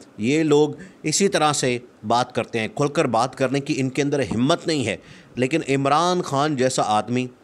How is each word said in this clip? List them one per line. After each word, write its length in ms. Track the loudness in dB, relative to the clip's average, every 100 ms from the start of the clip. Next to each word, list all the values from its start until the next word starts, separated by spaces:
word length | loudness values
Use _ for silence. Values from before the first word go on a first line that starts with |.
| -20 -4
ये 200 | 0 0
लोग 340 | 4 4 4 0 -16 -8 -4
इसी 220 | 0 0
तरह 240 | 2 0
से 260 | 2 -2 -2 -6 -14 0
बात 260 | 0 0
करते 280 | -4 -4 -4
हैं, 140 | -4
खुलकर 340 | -2 -2 0 0
बात 260 | 2 0 0
करने 240 | -2 0
की 140 | -2 -2
इनके 260 | -2 -2
अंदर 200 | 0 0
हिम्मत 440 | -2 0 2 0 0
नहीं 160 | -2 -2
है। 140 | -4 -8 -20 -16 -4
लेकिन 260 | 0 0 0
इमरान 520 | 0 2 2 2 0
खान 320 | 0 0 0 2
जैसा 280 | 0 0 0
आदमी, 380 | 0 0 -2 -4 -10